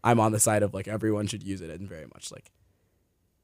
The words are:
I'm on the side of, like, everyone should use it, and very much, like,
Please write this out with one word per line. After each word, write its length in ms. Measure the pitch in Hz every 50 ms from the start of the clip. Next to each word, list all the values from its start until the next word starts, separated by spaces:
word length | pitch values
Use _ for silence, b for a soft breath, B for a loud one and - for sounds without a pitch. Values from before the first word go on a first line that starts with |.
| -
I'm 160 | 117 120 113
on 120 | 107 110
the 80 | 110 110
side 220 | - 110 107 104
of, 120 | 104 95 95
like, 140 | 98 101
everyone 380 | 101 107 101 110 107 104 104 104
should 140 | 101 113 101
use 200 | 101 98 98 92
it, 80 | 85 80
and 180 | 80 90 101 -
very 160 | 87 78 71 55 50
much, 180 | - - -
like, 200 | - - _ _ _ _ _ _ _ _ _ _ _ _ _ _ _ _ _ _ _ _